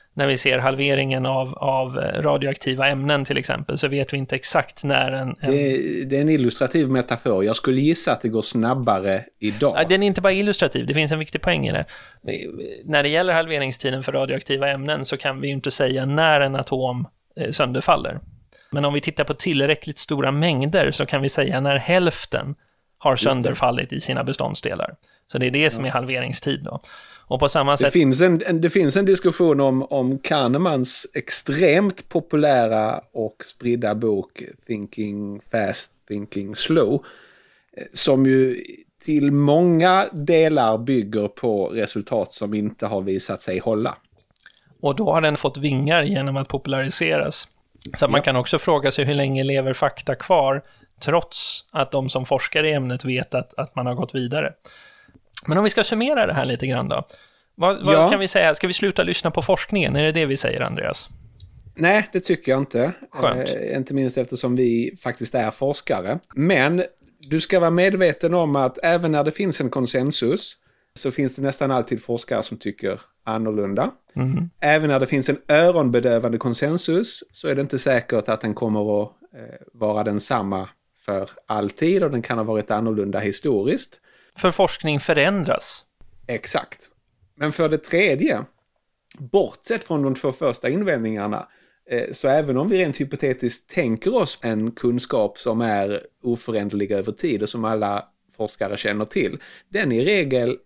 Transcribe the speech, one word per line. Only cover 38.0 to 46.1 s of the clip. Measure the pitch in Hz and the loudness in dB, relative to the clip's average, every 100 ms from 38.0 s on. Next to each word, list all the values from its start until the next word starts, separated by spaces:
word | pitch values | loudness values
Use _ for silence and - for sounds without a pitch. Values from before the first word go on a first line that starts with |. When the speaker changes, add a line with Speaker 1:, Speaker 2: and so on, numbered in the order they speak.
| - 135 135 | 2 4 6
Speaker 2:
ju | 131 131 120 - - _ _ | 6 4 0 -10 -16 _ _
till | - 151 143 | 0 2 4
många | 143 143 156 175 165 180 190 196 | 4 6 6 6 6 6 4 2
delar | 160 147 160 160 151 113 110 | -4 2 4 6 4 4 2
bygger | 120 131 104 107 104 | 2 0 0 -2 -2
på | - 120 104 92 | -2 -2 0 0
resultat | 113 101 107 101 117 92 | -2 -4 -4 -2 -2 -2
som | - 104 | -6 -4
inte | 107 107 - 104 | -2 -4 -4 -4
har | 101 | -2
visat | 95 95 - 95 | -2 -4 -4 -8
sig | - 92 | -4 -4
hålla. | 117 107 113 - _ _ _ _ - _ _ _ | -2 -2 -2 -6 _ _ _ _ -20 _ _ _
Speaker 1:
Och | 143 135 | -4 0
då | 202 | 2
har | 160 | 2
den | 156 147 | 2 2
fått | 143 139 | -2 -2
vingar | 147 131 143 165 | -2 0 2 2
genom | 147 | 2